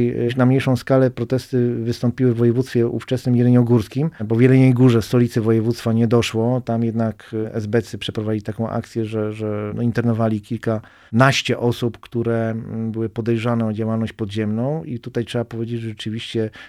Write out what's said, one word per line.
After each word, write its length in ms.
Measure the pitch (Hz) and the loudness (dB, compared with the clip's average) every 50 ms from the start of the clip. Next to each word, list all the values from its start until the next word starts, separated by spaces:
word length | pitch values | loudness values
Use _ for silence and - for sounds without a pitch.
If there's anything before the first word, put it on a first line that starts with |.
| 120 120 - 117 120 | 2 2 0 0 -2
e, 20 | 120 123 | 0 2
na 100 | 131 127 | 2 4
mniejszą 300 | 127 131 135 - 135 127 | 4 4 4 2 2 0
skalę 340 | 123 - - 135 131 131 127 | 0 0 2 4 4 4 2
protesty 640 | 127 - 120 117 131 127 - - - 123 120 120 120 | 0 -2 -2 -2 -2 -2 -2 -2 0 0 0 0 -2
wystąpiły 600 | 120 113 117 117 - - 120 - - 131 127 120 | -2 -2 -4 -4 -2 -2 -2 0 2 2 2 2
w 20 | |
województwie 500 | 113 120 120 117 123 127 - - 120 117 | 4 4 2 4 2 0 0 0 0 0
ówczesnym 500 | 117 120 113 - - 131 123 - 131 123 | 0 -2 -4 -4 -4 -4 -2 0 2 2
jeleniogórskim, 760 | 120 123 123 123 123 120 113 120 117 101 - - 131 151 165 - - 113 | 4 6 6 6 6 6 6 4 2 2 0 -4 -4 -4 -4 -4 -6 -4
bo 120 | 104 113 | -2 2
w 40 | 113 | 4
Jeleniej 340 | 127 127 131 131 131 131 123 | 6 6 6 6 6 6 6
Górze, 280 | 120 127 127 117 113 | 6 6 6 6 4
stolicy 380 | 104 - - 123 120 117 - 120 | 2 2 2 2 2 2 0 0
województwa, 520 | 107 113 113 113 107 117 117 - - 117 | 2 2 2 2 2 0 -2 -2 -2 0
nie 140 | 113 113 117 | 2 2 2
doszło. 540 | 110 123 117 110 - - 110 113 120 127 127 | 4 4 2 2 2 0 0 0 0 0 -2
Tam 240 | 120 - 117 113 117 | -2 -2 -2 -2 -2
jednak, 500 | 113 107 117 113 110 107 - - - 117 110 110 | -2 0 -2 -2 -2 -4 -8 -12 -8 -6 -6 -6
e, 80 | 110 - | -4 -6
esbecy 440 | 113 107 104 107 117 107 - - 101 | -6 -4 0 0 -2 -2 -2 -10 -10
przeprowadzili 440 | - - - 113 107 107 110 107 | -8 -6 -6 -4 -2 -2 -2 -4
taką 260 | 104 - 107 - 113 107 | -4 -6 -6 -4 -4 -4
akcję, 360 | 95 117 113 - - 117 113 | -4 -6 -6 -6 -6 -6 -4
że, 280 | 107 110 110 107 107 | -4 -4 -4 -4 -4
że, 400 | 107 107 110 107 104 104 104 104 104 | -4 -6 -6 -4 -4 -4 -6 -6 -4
no, 80 | 110 | -2
internowali 580 | 120 120 104 123 117 120 113 110 113 113 110 104 | -2 -2 0 0 0 0 0 0 0 0 -2 -2
kilkanaście 1160 | 104 - 123 110 - 117 110 107 - - _ _ _ - 113 117 131 139 131 - - - 120 - | -6 -6 -8 -6 -2 -2 -4 -4 -6 -12 _ _ _ -2 2 2 4 4 2 0 -2 -2 -2 0
osób, 400 | 120 120 120 - 123 120 117 - | 0 -2 -2 -2 -4 -6 -6 -8
które, 500 | - - - 117 117 117 117 113 113 113 | -14 -8 -6 -4 -2 -2 -2 -2 -2 -4
mm, 420 | 113 113 113 98 110 113 113 113 | -4 -6 -8 -8 -8 -6 -6 -6
były 160 | 107 110 113 110 | -4 -4 -4 -6
podejrzane 580 | - - 110 117 117 113 107 120 120 117 113 | -4 -4 -2 -2 -2 0 0 -2 -2 0 -2
o 60 | 110 | -2
działalność 400 | 107 104 113 110 113 113 113 104 | -2 -4 -2 -2 -2 -2 -4 -4
podziemną 720 | - - 110 98 104 110 107 104 107 113 120 135 151 160 165 | -4 -6 -8 -6 -4 -4 -2 -2 -2 -2 -2 -4 -4 -6 -8
i 160 | 156 127 117 | -8 -10 -10
tutaj 240 | - 123 - 120 117 | -10 -6 -6 -6 -6
trzeba 200 | - - 120 117 | -4 -4 -6 -6
powiedzieć, 360 | - 117 113 117 113 120 117 | -6 -6 -8 -6 -6 -6 -8
że 80 | 113 113 | -8 -10
rzeczywiście 600 | 107 - - 113 107 113 - - - 113 110 110 - - - | -10 -10 -10 -8 -8 -8 -8 -6 -4 -4 -4 -4 -6 -14 -20